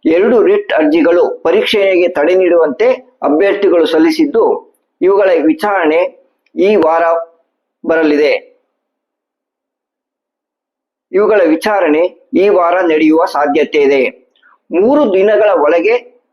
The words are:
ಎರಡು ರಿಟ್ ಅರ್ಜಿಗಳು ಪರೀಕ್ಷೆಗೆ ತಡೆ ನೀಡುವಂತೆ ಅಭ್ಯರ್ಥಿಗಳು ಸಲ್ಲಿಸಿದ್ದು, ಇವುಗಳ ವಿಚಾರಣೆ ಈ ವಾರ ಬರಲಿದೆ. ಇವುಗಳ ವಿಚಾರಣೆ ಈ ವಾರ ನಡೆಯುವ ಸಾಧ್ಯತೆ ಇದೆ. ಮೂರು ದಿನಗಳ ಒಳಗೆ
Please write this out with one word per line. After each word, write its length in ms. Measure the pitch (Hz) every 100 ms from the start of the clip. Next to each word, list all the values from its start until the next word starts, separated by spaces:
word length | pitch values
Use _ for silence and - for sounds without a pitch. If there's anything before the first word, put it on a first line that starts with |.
| 147
ಎರಡು 360 | 165 220 240
ರಿಟ್ 300 | - 208 -
ಅರ್ಜಿಗಳು 680 | 156 156 165 165 175 147 -
ಪರೀಕ್ಷೆಗೆ 680 | 160 185 - 220 196 185 175
ತಡೆ 260 | 175 151
ನೀಡುವಂತೆ 720 | 185 180 170 156 131 233 254 - _
ಅಭ್ಯರ್ಥಿಗಳು 640 | 147 151 196 202 196 170 151
ಸಲ್ಲಿಸಿದ್ದು, 880 | 160 165 156 147 226 156 107 - _ _ _
ಇವುಗಳ 280 | 180 196 196 170 151
ವಿಚಾರಣೆ 800 | 156 208 196 160 160 180 - _ _ _ -
ಈ 200 | 185 214
ವಾರ 260 | 156 165 170 165 165 _ _ _ _ _ -
ಬರಲಿದೆ. 760 | 160 156 147 151 117 - _ _ _ _ _ _ _ _ _ _ _ _ _ _ _ _ _ _ _ _ _ _ _ _ _ _
ಇವುಗಳ 280 | 185 208 208 170
ವಿಚಾರಣೆ 840 | 160 214 202 170 151 180 - _
ಈ 140 | 160 202
ವಾರ 260 | 180 170
ನಡೆಯುವ 500 | 175 175 156 156 160
ಸಾಧ್ಯತೆ 540 | 185 143 147 147 147 151
ಇದೆ. 540 | 139 139 117 - _ _ _ _ _ 165
ಮೂರು 340 | 214 294 262
ದಿನಗಳ 360 | 185 196 214 214 180
ಒಳಗೆ 600 | 147 170 214 240 - _ _